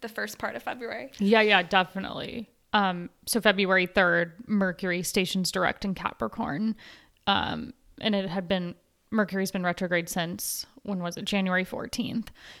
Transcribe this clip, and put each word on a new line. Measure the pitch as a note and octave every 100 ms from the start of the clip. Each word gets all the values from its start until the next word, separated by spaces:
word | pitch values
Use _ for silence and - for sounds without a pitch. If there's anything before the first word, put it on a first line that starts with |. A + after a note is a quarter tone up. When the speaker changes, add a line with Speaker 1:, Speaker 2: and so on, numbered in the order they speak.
Speaker 1:
the | A3+
first | G#3+ G#3+ -
part | A3 A#3
of |
February. | A#3+ B3 A3+ A3+ C4+ -
Speaker 2:
Yeah, | G3+ A3
yeah, | G#3+ G3
definitely. | E3+ F#3+ F#3 F#3+ F#3+ - - A#3 G#3 _ -
Um, | G#3 F#3+ F3 F3 _ -
so | A#3
February | G#3+ F#3+ F#3 F#3
third, | F3+ G3+ F3+ E3+ E3+ E3 -
Mercury | G#3 F#3 F3 F#3 F3
stations | E3+ G#3 F3+ F#3+ F3+
direct | F#3 F3 -
in | G3+
Capricorn. | F3+ F3 - A3 - - C#4 A3 G#3+ - - _ _ -
Um, | G3 - - - - _ -
and | -
it | G3+ F#3+
had | F#3 E3+
been, | F#3 F3 - _ _ -
Mercury's | A3 G3 F#3+ F#3+
been | G3
retrograde | F3+ F3 F3+ F3 E3+
since, | F#3 E3+ G3 - - - -
when | - F#3+
was | F3 F3
it? | G3+
January | G3+ F#3+ F#3
fourteenth. | F#3 - - - G#3+ A#3 - - - -